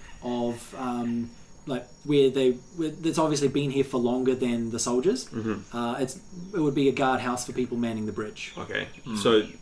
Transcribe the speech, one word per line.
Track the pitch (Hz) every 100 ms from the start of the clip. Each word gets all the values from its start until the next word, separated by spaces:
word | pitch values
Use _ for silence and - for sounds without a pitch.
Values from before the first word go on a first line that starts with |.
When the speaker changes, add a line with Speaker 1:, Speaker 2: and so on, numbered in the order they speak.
| - -
Speaker 1:
of, | 120 120 117 117 - -
um, | 123 120 120 117 117 - - - -
like, | 123 - -
where | 147 147 135
they, | 135 131 123 - 175
where, | 156
that's | 151 165 165
obviously | 156 147 139
been | 143 143
here | 135
for | 135 131
longer | 120 127 131
than | 127 127 120 113
the | 113
soldiers. | 127 123 156 254 -
Speaker 2:
Mm-hmm. | 120 110 98 90 120
Speaker 1:
Uh, | 120 131
it's, | 135 - - 175 185
it | 196
would | 151
be | 131 139
a |
guardhouse | - 135 127 123 123
for | -
people | 120 123 117
manning | 117 110 107
the |
bridge. | 104 107 - - -
Speaker 2:
Okay. | 104 104 104 - -
Speaker 3:
Mm. | 107
Speaker 2:
So | 120 110 104 -